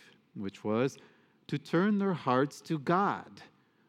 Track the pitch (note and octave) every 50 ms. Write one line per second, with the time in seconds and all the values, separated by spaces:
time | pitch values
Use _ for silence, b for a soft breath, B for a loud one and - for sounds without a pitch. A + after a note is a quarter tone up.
0 | - - - _ _ _ - - G2+ G2 - - - G#2+ G#2+ A2+ C3 C#3 - -
1 | b b b b b b b b b - C#3+ C#3+ - - - E3 F#3+ G#3+ G#3 G3
2 | G3 G3 F3+ C#3 - C3+ B2 B2+ C#3+ D3 - - - - D#3+ D3+ C3 E3 E3+ F#3
3 | G3+ F3 A#2 F#2 - - G2+ - - - _ b b b b b b